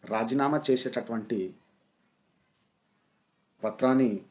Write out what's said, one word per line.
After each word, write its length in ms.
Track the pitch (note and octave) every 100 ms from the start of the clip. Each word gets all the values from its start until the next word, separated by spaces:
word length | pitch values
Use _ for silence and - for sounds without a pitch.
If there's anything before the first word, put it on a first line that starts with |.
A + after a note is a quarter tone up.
రాజీనామా 580 | - A2 A2+ C3+ C#3 D3+ D3
చేసేటటువంటి 840 | B2+ B2+ A#2 A#2 A#2 G#2 A2+ F#2 - _ _ _ _ _ _ _ _ _ _ _ _ _ _ _ _ _ _ _ _
పత్రాన్ని 560 | A2 - C3 C3 B2+ G2 -